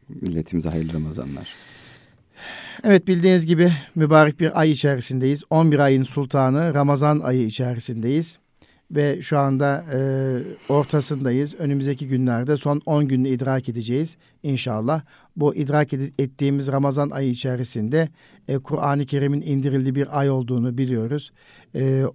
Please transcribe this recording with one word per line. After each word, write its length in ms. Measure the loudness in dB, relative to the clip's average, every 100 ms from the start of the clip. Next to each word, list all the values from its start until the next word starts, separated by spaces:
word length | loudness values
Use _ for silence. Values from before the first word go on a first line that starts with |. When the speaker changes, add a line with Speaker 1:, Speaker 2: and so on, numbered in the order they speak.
| _
Speaker 1:
milletimize 600 | -8 -6 -4 -4 -4 -2
hayırlı 240 | -4 -4
Ramazanlar. 560 | -4 -6 -8 -10 -12 -14 -20 -20 -20 -20 -20 _ _ _ -20 -18 -16 -16 -2
Speaker 2:
Evet, 240 | 6 6 6
bildiğiniz 380 | 4 6 4 4
gibi 260 | 4 4 2 -4
mübarek 460 | 0 6 6 6 4
bir 200 | 0 2
ay 100 | 2
içerisindeyiz. 720 | 2 2 0 -2 0 0 -2 0
On 220 | 4 4
bir 60 | 6
ayın 240 | 4 4
sultanı 720 | 2 -4 -2 2 2 2 0
Ramazan 460 | 2 2 2 2 2
ayı 260 | 0 0 0
içerisindeyiz. 920 | -2 -4 -4 -6 -4 -2 -2 -2 -12 _ _ _ _ _
Ve 320 | -2 0 -2
şu 160 | -2 0
anda, 460 | 2 2 0 -2 -4
e, 60 | -4 -2 -2 -2 -4 -6 -12 0
ortasındayız. 840 | 0 2 -2 -2 -4 0 0 -2
Önümüzdeki 540 | -4 -2 -2 -2 -4 -2
günlerde 480 | 0 0 0 0 -2
son 260 | 0 -2 0
on 220 | 0 2
gününü 200 | 2 0
idrak 400 | 0 0 -2 -4
edeceğiz 480 | -6 -4 -2 -4 -10 _ _
inşallah. 600 | -4 -4 -2 -4 -2 -2 -4 _ _ 0
Bu 180 | 0
idrak 380 | 0 0 0 0
edi-, 200 | -2 -6 -4
ettiğimiz 500 | -4 0 0 0 0
Ramazan 420 | 0 0 0 -2
ayı 200 | -2 -4
içerisinde, 800 | -2 -4 -4 -6 -4 -2 0 -2 _ _ _ -6
e, 100 | -6
Kur'an-ı 480 | -4 -4 0 -2 -2
Kerim'in 360 | -2 0 -2
indirildiği 520 | -2 -2 0 0 0
bir 240 | -2 -2 0
ay 120 | 0
olduğunu 480 | 0 -2 -2 -2 -2
biliyoruz. 540 | -2 -2 -2 -6 -8 _ _ -20 _
E, 300 | -4 0 0 -2